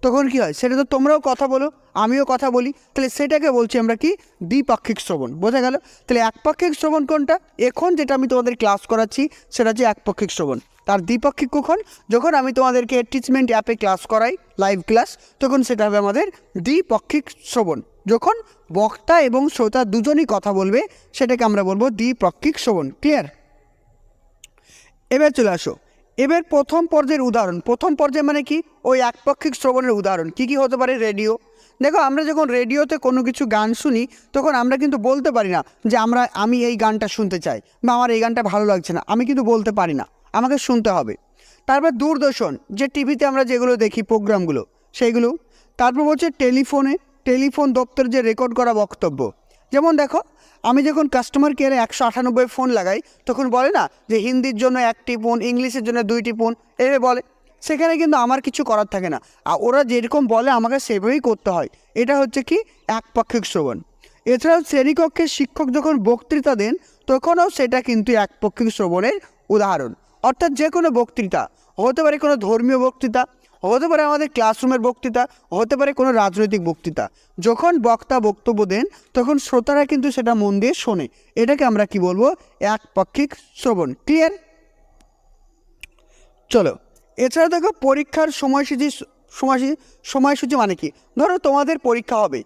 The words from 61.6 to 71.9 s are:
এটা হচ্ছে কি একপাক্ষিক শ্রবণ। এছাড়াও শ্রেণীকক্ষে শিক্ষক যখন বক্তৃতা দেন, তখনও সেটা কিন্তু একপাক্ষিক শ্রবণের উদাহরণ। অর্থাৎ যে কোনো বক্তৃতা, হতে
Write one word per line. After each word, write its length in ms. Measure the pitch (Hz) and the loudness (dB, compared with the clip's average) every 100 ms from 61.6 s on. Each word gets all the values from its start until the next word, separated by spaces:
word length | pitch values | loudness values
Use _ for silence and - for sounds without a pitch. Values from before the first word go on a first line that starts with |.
| 120 _ _ - | -4 _ _ -4
এটা 120 | 240 277 | 0 2
হচ্ছে 200 | 269 269 254 | 0 -2 -2
কি 80 | 349 453 _ - 220 | -2 -2 _ -6 -6
একপাক্ষিক 440 | - - 220 240 190 | -4 -4 -2 -2 -2
শ্রবণ। 260 | 190 143 101 - _ _ _ - | -4 -4 -6 -12 _ _ _ 0
এছাড়াও 340 | 247 320 330 320 | 0 4 2 2
শ্রেণীকক্ষে 560 | 285 262 311 320 - 330 - | 0 2 2 0 0 -2 -2
শিক্ষক 300 | 277 - 285 262 | -4 -2 -2 0
যখন 160 | 294 285 202 | 0 0 2
বক্তৃতা 460 | 233 - 311 285 240 | 0 0 -2 0 0
দেন, 120 | 208 339 _ _ - | -2 -4 _ _ -2
তখনও 400 | 262 330 339 359 - | 0 2 2 2 2
সেটা 220 | 247 254 - | 0 0 0
কিন্তু 240 | 233 202 226 202 | -2 2 0 0
একপাক্ষিক 440 | _ 214 - 226 - | _ -6 -2 -4 -2
শ্রবণের 400 | 185 180 214 392 - _ _ | -2 0 0 -2 -8 _ _
উদাহরণ। 420 | 208 202 170 123 - _ _ | 0 0 -2 -6 -12 _ _
অর্থাৎ 280 | 233 262 330 277 | -2 0 -2 0
যে 80 | 311 349 | 0 2
কোনো 140 | 339 240 | 0 0
বক্তৃতা, 420 | 233 - 196 170 110 _ _ - | -2 -4 -4 -4 -6 _ _ -2
হতে 240 | 226 | 0